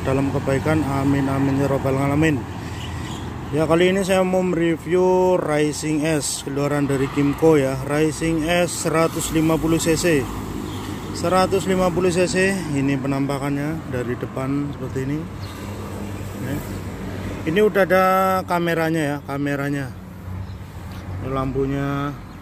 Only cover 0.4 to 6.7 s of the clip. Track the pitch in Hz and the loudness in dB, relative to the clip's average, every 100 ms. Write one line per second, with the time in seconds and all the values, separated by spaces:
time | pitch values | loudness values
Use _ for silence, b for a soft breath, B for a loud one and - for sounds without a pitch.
0.4 | 131 135 151 156 139 139 139 139 135 135 | 0 0 2 2 0 0 2 2 2 2
1.4 | 139 135 139 135 135 135 143 143 160 139 | 2 2 2 2 0 2 2 4 4 2
2.4 | - - B B B B B B B - | -4 -8 B B B B B B B -10
3.4 | - 139 156 165 180 190 185 190 185 185 | -4 0 4 4 4 2 2 2 4 2
4.4 | 185 165 170 160 156 180 185 185 185 180 | 2 2 0 0 0 2 4 4 4 2
5.4 | - 151 151 139 156 151 156 156 131 - | 2 2 2 0 -2 0 2 0 0 -4
6.4 | 139 139 143 | -4 -2 0